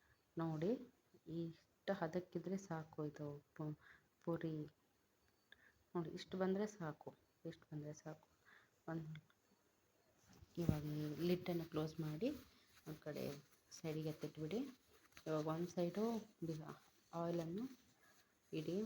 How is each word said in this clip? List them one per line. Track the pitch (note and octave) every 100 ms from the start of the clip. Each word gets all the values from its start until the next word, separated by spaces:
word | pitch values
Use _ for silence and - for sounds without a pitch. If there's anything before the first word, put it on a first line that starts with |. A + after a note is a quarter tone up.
| _ - _ -
ನೋಡಿ, | E3 D#3 E3+ B3+ - - _ - - E3
ಇಷ್ಟು | E3 E3 - _ -
ಹದಕ್ಕಿದ್ರೆ | G3 E3 F3+ F3 F3 E3 F#3+ -
ಸಾಕು. | D#3+ D#3 - D3+
ಇದು | - D3 C#3+ -
ಪು-, | - D3+ D3+ - - _ _
ಪೂರಿ | - E3 E3 D#3 D3 - _ _ _ _ _ _ - - - _ _ F3+
ನೋಡಿ, | D#3 F3+
ಇಷ್ಟು | - F#3+
ಬಂದರೆ | F#3 F#3+ G#3
ಸಾಕು, | - D#3+ D3 - - _ _ E3
ಇಷ್ಟು | D#3+ -
ಬಂದರೆ | D3+ D3 D3+
ಸಾಕು. | D#3 D#3 - _ - - - _ -
ಒಂದು | E3 D#3 D#3 - _ _ _ _ _ _ _ _ _ - - - -
ಇವಾಗ | E3 D3+ D3+
ಈ | D3+ D3+ D3
ಲಿಡ್ಡನ್ನು | E3+ F3+ - E3+ D#3+
ಕ್ಲೋಸ್ | D#3 D#3 -
ಮಾಡಿ, | D#3 D3+ B3 D4+ - - - - -
ಆ | D#3
ಕಡೆ | D3+ C#3+ C3 D3 - - -
ಸೈಡಿಗೆ | - E3 D#3 D#3+
ಎತ್ತಿಟ್ಬಿಡಿ. | D3+ D3+ - D#3 G#3 C4+ - - - - -
ಇವಾಗ | - D#3 D#3
ಒಂದು | D#3+ F3
ಸೈಡು | F#3 F3 F3+ A3+ A3+ - -
ಬಿ-, | E3 D#3 D3+ D3 - - -
ಆಯಿಲನ್ನು | E3+ E3+ F3 E3 F#3 C4 B3+ - - - - - _ -
ಇಡಿ | D#3 D#3 F#3